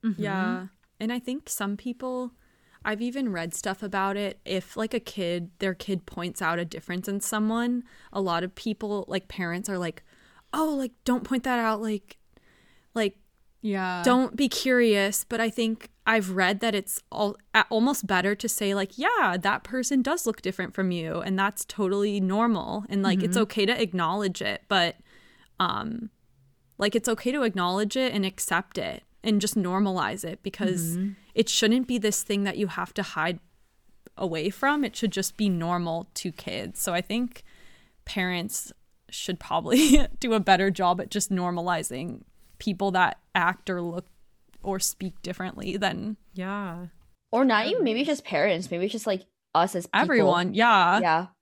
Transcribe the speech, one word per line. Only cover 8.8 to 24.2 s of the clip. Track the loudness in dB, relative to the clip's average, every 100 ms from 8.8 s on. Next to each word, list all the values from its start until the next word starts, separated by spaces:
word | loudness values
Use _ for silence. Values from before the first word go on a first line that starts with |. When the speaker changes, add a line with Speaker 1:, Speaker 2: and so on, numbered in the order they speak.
| -4 -6 -4
Speaker 2:
like, | -6 -6
parents | -6 -4 -4 -4
are | -4
like, | -4 -8 -18 _ _ _ _
"Oh, | -2 0 0
like, | -4 _
don't | -2 0
point | 0 -2
that | 0 0
out. | 0 0
Like, | -2 -4 -6 -20 _ _ _ _ _ _ _
like, | -2 -2 -2 _ _ _ _
Speaker 1:
Yeah. | -4 -2 -2 0
Speaker 2:
don't | 4 4 4 0
be | 0
curious." | 0 2 4 6 4 2 0
But | -4 -2
I | -2
think | 0 -2 -2 -8 _ 2
I've | 2 2
read | 0 2 2
that | 0
it's | -2 -4 -8 -8
al-, | -4 -2 -4 _
a-, | 2 4
almost | 2 2 0 0
better | 2 2
to | 0 -4
say, | -2 0
like, | 0 -2 -2
"Yeah, | 0 2 2 2
that | 0 -2
person | -2 -4 0 0
does | 2 0 -2
look | -4
different | -6 -6 -6
from | -2 -2
you, | -2 -4 -6
and | -2 0
that's | 0 -2 -12
totally | -2 0 0 0 0
normal." | 0 2 2 0 -2 -6 -4
And, | 0
like, | 2 2
it's | 2 2
Speaker 1:
Mm-hmm. |
Speaker 2:
okay | 0 2 0
to | 2
acknowledge | 0 0 0 0